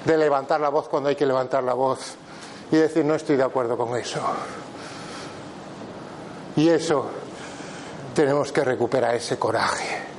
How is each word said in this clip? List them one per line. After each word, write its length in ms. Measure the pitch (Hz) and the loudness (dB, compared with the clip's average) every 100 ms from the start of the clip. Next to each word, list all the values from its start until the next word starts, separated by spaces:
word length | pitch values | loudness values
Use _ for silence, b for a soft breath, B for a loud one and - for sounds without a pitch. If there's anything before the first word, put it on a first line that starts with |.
de 140 | 151 160 | 2 4
levantar 420 | 151 139 131 156 | 4 2 2 0
la 80 | 147 | 2
voz 220 | 147 147 | 0 0
cuando 180 | 151 143 | 0 0
hay 80 | 139 | 2
que 100 | 139 | 2
levantar 380 | 131 127 135 | 2 2 0
la 100 | 127 | 2
voz 420 | 123 131 131 - - B B B B B | 2 2 0 -6 -14 B B B B B
y 60 | 160 | 4
decir, 300 | 156 160 147 | 6 4 4
"No 100 | 156 | 2
estoy 220 | 156 135 | 2 4
de 60 | |
acuerdo 340 | 131 131 120 117 | 4 2 0 0
con 180 | 120 120 | 0 -2
eso". 240 | - 151 - - - - - B B B B B B B B - - - - - - - - - - 151 | -4 -4 -2 -4 -6 -10 -12 B B B B B B B B -14 -14 -14 -14 -14 -14 -14 -14 -14 -2 4
Y 100 | 165 | 6
eso 380 | 160 - 143 117 - - B B B B B B B - | 6 4 2 0 -6 -10 B B B B B B B -2
tenemos 380 | 165 139 147 - | 2 4 4 2
que 120 | 156 | 0
recuperar 520 | 131 110 117 131 117 117 | 0 2 2 2 2 0
ese 220 | - 127 | -2 -2
coraje. 640 | 110 110 107 - - - - | 0 0 0 -2 -4 -6 -8